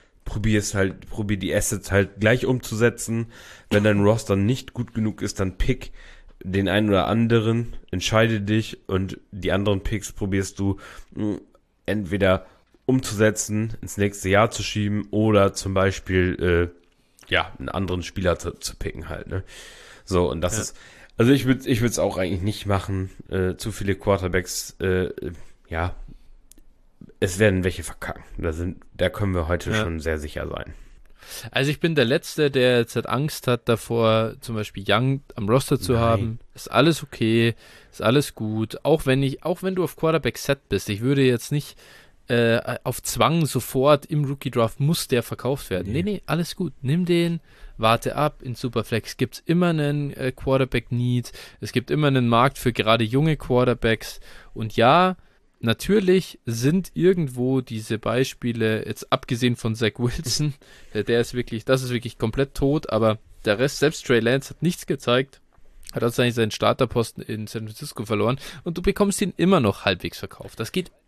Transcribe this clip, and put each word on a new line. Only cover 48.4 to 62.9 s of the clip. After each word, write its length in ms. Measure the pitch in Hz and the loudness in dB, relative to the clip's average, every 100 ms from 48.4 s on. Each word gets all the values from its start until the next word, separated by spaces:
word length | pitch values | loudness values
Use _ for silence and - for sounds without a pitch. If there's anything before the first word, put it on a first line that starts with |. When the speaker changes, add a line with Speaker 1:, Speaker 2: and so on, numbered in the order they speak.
Speaker 2:
In 120 | 127 | -10
Superflex 600 | 113 127 117 104 110 - - | -6 -4 -4 -2 -4 -4 -4
gibt's 260 | 123 - - | -4 -4 0
immer 220 | 170 175 | 2 2
einen, 440 | 160 147 147 143 | 2 0 0 -4
äh, 180 | - 127 | -4 -6
Quarterback 580 | 127 - 131 131 123 - | -4 0 2 2 -2 -2
Need. 400 | 120 123 123 117 - - - | 0 2 0 -2 -14 -20 -14
Es 120 | 110 | -4
gibt 180 | 127 - | -4 0
immer 180 | 151 147 | 2 4
einen 200 | 131 120 | 4 4
Markt 300 | 117 135 - | 4 4 2
für 140 | 127 | -2
gerade 320 | 120 107 113 | 0 2 4
junge 320 | 110 131 160 151 | 4 2 2 0
Quarterbacks. 840 | - 123 123 117 113 113 - - - - - | 0 2 2 2 0 0 -4 -14 -18 -20 -16
Und 220 | - 110 - | -8 -4 4
ja, 400 | 117 165 185 185 _ _ _ _ | 6 6 4 0 _ _ _ _
natürlich 800 | 113 110 - 208 185 185 - - - | -2 -2 2 2 4 2 2 -10 -6
sind 460 | 117 131 180 175 | 0 2 0 -2
irgendwo 640 | - 170 180 143 123 127 131 | 2 2 2 0 -2 0 0
diese 380 | 123 110 107 107 | -2 -8 -4 -4
Beispiele, 880 | 104 120 135 - 120 113 110 110 - | 0 0 0 -2 -4 0 0 0 -4
jetzt 260 | 110 - | -10 -2
abgesehen 440 | 135 - 120 123 120 | -4 -2 0 0 0
von 180 | 113 | -4
Zach 180 | 110 110 - | -2 -2 0
Wilson, 560 | 120 - 120 - 151 - - | -2 -2 -4 -2 -2 -4 -16
<laughs> 200 | - - | -20 -8
der, 80 | 110 | -6
der 180 | 101 117 | 0 0
ist 140 | 117 | 0
wirklich, 300 | 123 120 113 | -4 -6 -6
das 180 | - 131 | 0 0
ist 80 | 127 | 0
wirklich 280 | 123 117 - | -4 -6 -4
komplett 360 | 113 123 139 | -2 0 -2
tot, 340 | - 139 156 - | 0 0 0 0